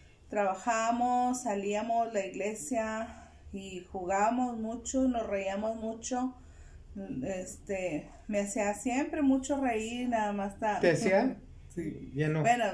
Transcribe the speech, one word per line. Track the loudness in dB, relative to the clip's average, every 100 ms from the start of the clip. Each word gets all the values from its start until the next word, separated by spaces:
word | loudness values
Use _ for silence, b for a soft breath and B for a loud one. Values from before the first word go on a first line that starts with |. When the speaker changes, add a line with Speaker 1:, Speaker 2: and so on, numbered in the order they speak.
| b b -4
Speaker 1:
Trabajamos, | 0 2 0 0 2 2 2 2 4 2 0
salíamos | -2 0 0 0 2 2 2
la | 0 -2
iglesia | -4 -4 -4 -4 -2 -2 -4 -6 -10 -18 -20 -14
y | -12 -10 -12 -10
jugábamos | -6 0 4 4 4 0 -2
mucho, | -6 -6 -2 2 2
nos | 2 0
reíamos | -2 -2 -2 -2 -4
mucho. | -6 -6 -4 -2 -2 -6 b b b b -14 -10 -8 -4
Este, | -4 -4 -8 -12 -6 -2 -2 -4 -6 -14 -2
me | 0
hacía | 0 0 0
siempre | 0 0 0 0 2
mucho | 4 4 2 0
reír, | 2 0 -2 -2 0
nada | 2 2
más | 0 -4 -2
ta- | -2 4
Speaker 2:
¿Te | 4
hacía? | 4 6 6 4 -2
Speaker 1:
<laughs> | -12 -18 -10 -6
Sí. | -6 -6 -6 0
Speaker 2:
Ya | 2
no. | 4
Speaker 1:
Bueno, | 4 4 2